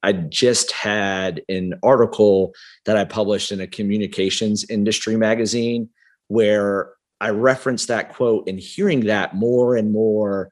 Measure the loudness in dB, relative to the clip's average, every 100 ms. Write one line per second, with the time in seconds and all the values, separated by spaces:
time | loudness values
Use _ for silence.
0 | -2 -2 -4 0 2 2 -2 -4 -4 -2
1 | -2 -2 -4 -6 -6 -6 -4 0 4 4
2 | 4 4 4 4 2 -4 -20 _ -2 0
3 | 0 -2 -2 -2 -4 -8 -8 -6 -2 -2
4 | -2 -2 -2 0 -2 -2 -2 -2 0 -2
5 | -2 0 2 0 0 -2 -2 -4 -6 _
6 | _ _ -4 2 4 4 2 -2 -4 -10
7 | _ -8 -4 2 2 2 -2 -4 -2 -4
8 | -4 -2 0 0 -2 -10 -10 -2 0 2
9 | 2 0 -2 -2 0 2 2 2 0 2
10 | 2 2 0 -2 -6